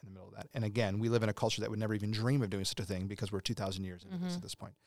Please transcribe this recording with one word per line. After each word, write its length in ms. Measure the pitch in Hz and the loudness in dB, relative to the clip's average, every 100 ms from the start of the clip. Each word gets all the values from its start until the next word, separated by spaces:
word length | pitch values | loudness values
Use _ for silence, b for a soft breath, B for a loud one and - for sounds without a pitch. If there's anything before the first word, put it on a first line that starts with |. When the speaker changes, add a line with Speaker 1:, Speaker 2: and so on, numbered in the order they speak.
Speaker 1:
in 60 | 101 | -12
the 40 | |
middle 180 | 95 90 | -16 -14
of 60 | |
that. 140 | - 104 | -14 -8
And 120 | 127 | -2
again, 340 | 107 107 110 101 | 0 2 2 2
we 100 | 113 | 4
live 140 | 117 | 4
in 60 | 110 | 4
a 40 | |
culture 280 | 104 113 107 | 4 2 2
that 100 | 107 | 0
would 80 | 107 | 0
never 160 | 107 | 0
even 160 | 107 104 | 0 0
dream 320 | 107 117 143 | 2 4 4
of 80 | 107 | 4
doing 140 | 101 | 2
such 160 | 95 - | 0 -2
a 40 | |
thing 220 | 104 92 98 | -2 -2 -2
because 240 | 101 98 | -2 -2
we're 100 | 98 | -2
two 140 | - | -2
thousand 300 | 117 98 95 | -2 -2 -2
years 180 | 95 90 | -4 -6
into 140 | - 185 | -8 -4
this 100 | 180 | -2
Speaker 2:
Mm-hmm. 100 | 175 | -4
Speaker 1:
at 60 | |
this 120 | - - | -6 -10
point. 180 | 190 - | -12 -14